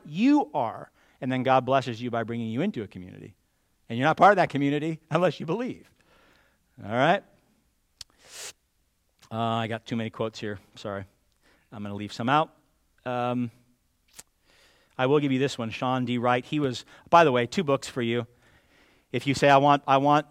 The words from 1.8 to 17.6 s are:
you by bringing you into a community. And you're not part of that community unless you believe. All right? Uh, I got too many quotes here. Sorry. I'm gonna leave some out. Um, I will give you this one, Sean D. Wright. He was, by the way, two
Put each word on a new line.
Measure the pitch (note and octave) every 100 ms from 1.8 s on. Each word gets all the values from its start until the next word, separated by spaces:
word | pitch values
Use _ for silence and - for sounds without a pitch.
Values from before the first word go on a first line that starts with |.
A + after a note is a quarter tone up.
| B2 A2
you | B2
by | A#2
bringing | A2+ A#2 A2+
you | A#2
into | G3 D3+
a | F#2+
community. | F#2+ F2+ G2+ G2+ - _ _ _ _ -
And | A#2
you're | D3
not | D#3
part | F#3+
of | G3
that | D#3+
community | C#3 C#3+ D3 D#3 D#3+ -
unless | D#3+ F3 -
you | D#3
believe. | G3+ B3 - - _ _ _ _ _ _ _ _ -
All | G2+
right? | A#2 D3 F#3+ _ _ _ _ _ _ _ - - _ - - - - _ _ _ _ _ _ -
Uh, | A2
I | A#2 A2+ A2+
got | A2+ -
too | A#2
many | A2
quotes | - A2+ -
here. | G#2+ G2+ _ -
Sorry. | G#2+ G2 F#2 _ _ _ _ _ _
I'm | G#2+
gonna | G2+ G2+
leave | G#2
some | - A#2+
out. | D3 D#3+ _ _ _ _ _ B2+
Um, | B2 B2 B2 A#2+ _ _ _ _ _ _ - - _ _ _ _ _ _ -
I | C3
will | D3
give | C#3+
you | C3
this | C#3 -
one, | A2+
Sean | - B2+ B2+ B2
D. | B2
Wright. | B2 B2
He | - D3+
was, | C#3 A#2 - - -
by | E3+
the | D#3+
way, | B2 A#2+
two | -